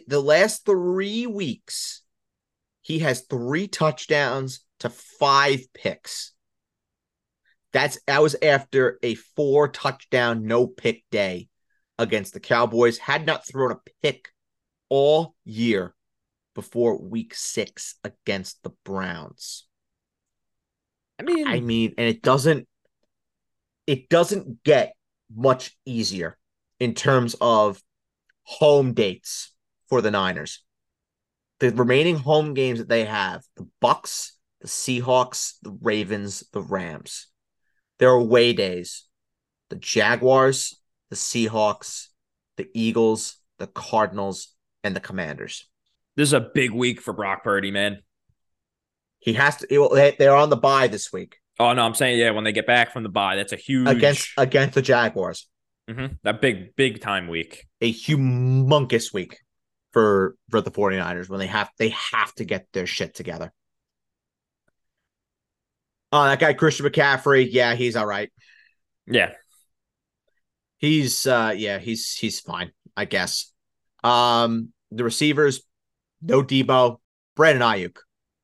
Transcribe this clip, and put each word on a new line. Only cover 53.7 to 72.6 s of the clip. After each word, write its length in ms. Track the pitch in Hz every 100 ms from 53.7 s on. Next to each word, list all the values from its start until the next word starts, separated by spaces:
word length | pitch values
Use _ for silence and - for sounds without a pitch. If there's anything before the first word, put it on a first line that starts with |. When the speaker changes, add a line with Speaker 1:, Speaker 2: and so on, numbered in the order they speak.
| 135 127
Speaker 1:
Against, 420 | 123 139 139 - -
against 380 | 131 139 135 139
the 60 |
Jaguars. 640 | 131 120 120 - 90 95 - _ _ _ -
Speaker 2:
Mm-hmm. 260 | 113 135 -
That 180 | 104 107
big, 340 | 135 101 92 -
big 240 | 135 110
time 300 | - 98 87
week. 360 | 85 82 - - _
Speaker 1:
A 140 | 117
humongous 1200 | 113 - 151 131 123 127 131 135 147 127 113 -
week 260 | 101 87 - _ _ _ _ _
for, 420 | 117 107 98 92 - _
for 100 | 110
the 100 | 98
forty-niners 600 | 95 101 95 87 90 92
when 100 | 98
they 80 | 95
have, 220 | 107 101 -
they 120 | 110
have 440 | 110 - 113 104 -
to 80 |
get 240 | 117 98 -
their 140 | 98 90
shit 280 | - 92 -
together. 380 | 90 80 82 - _ _ _ _ _ _ _ _ _ _ _ _ _ _ _ _ _ _ _ _ _ _ _ _ _
Uh, 160 | 147 139
that 120 | 139
guy, 140 | 156
Christian 320 | 143 160 147 143
McCaffrey, 640 | 147 139 135 143 135 123
yeah, 260 | 123 120 117
he's 200 | 123 113
all 100 | 107
right. 240 | 101 110 _ _ _ _ _ _ _ -
Speaker 2:
Yeah. 240 | 120 90 - _ _ _ _ _ _ _ _ _ _ _ _ _ _
Speaker 1:
He's, 480 | 151 156 135 - 135
uh, 280 | 123 113 101
yeah, 240 | 104 98
he's, 340 | 95 113 - -
he's 260 | 110 -
fine, 320 | - 87